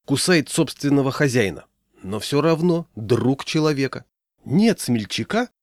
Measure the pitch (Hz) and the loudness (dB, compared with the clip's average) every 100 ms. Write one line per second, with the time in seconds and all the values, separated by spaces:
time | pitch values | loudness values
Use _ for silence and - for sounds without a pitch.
0 | - 139 - 180 135 - 151 - 143 139 | -4 -2 2 2 2 -2 -2 -2 0 2
1 | 135 - 147 123 101 73 - _ _ _ | 2 0 0 2 0 -2 -14 _ _ _
2 | 92 104 - 143 156 160 175 170 165 - | -10 -8 -2 0 2 2 2 0 -4 -10
3 | 110 117 113 139 - 160 156 143 135 - | -2 2 2 0 -2 -2 0 0 -4 -6
4 | - _ _ _ - 143 226 202 - 120 | -16 _ _ _ -2 2 2 2 0 -2
5 | 101 - 113 214 247 _ | -2 -6 -4 -2 -4 _